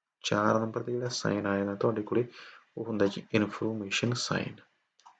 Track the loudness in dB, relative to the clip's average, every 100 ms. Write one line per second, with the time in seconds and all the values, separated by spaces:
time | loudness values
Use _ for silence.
0 | _ _ -2 2 4 4 2 -2 -4 -2
1 | -2 -2 0 0 2 2 0 2 0 0
2 | 0 0 0 -6 -20 -20 _ -10 -4 2
3 | 2 0 -2 0 0 0 -4 -4 -4 0
4 | 0 0 -2 -2 -4 -8 -20 _ _ _
5 | -20 _